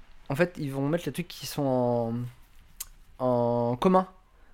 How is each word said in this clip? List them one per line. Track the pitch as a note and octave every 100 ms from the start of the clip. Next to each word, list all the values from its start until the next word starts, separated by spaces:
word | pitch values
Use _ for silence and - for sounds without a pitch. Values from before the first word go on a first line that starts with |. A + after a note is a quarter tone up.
| - - -
en |
fait, | C#3 F3+ -
ils | C#3+
vont | C#3 C#3
mettre | E3+ D#3
les |
trucs | B2+ E3+
qui | - C3
sont | - C#3 B2+ B2 A#2+ A2+ A#2+ B2 - - - - - - - - -
en, |
en | B2+ B2 A#2+ A#2+ A#2+ B2
commun. | F#3+ F#3 F#3 - _ _ -